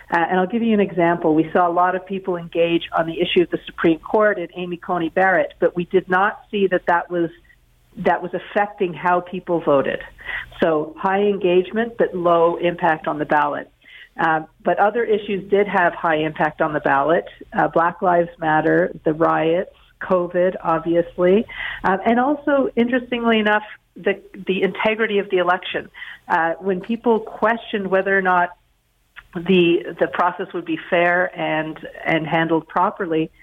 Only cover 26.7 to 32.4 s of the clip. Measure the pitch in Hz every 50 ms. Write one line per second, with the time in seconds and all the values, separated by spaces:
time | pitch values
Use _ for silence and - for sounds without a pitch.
26.7 | 190 180 185 - 233 226 - 240 226 214 220 - - - 220 214 233 226 - -
27.7 | - 208 196 185 190 190 190 196 196 196 190 185 180 180 175 180 - - _ _
28.7 | _ _ _ _ _ _ _ _ _ - - _ - 175 170 185 190 180 175 170
29.7 | 170 175 - - 170 - 165 160 - - 180 180 175 - 190 - - 175 165 165
30.7 | 160 156 - - 190 170 175 175 175 180 180 185 - - 160 156 156 156 156 156
31.7 | 160 - - - - - - - 160 160 160 151 165 160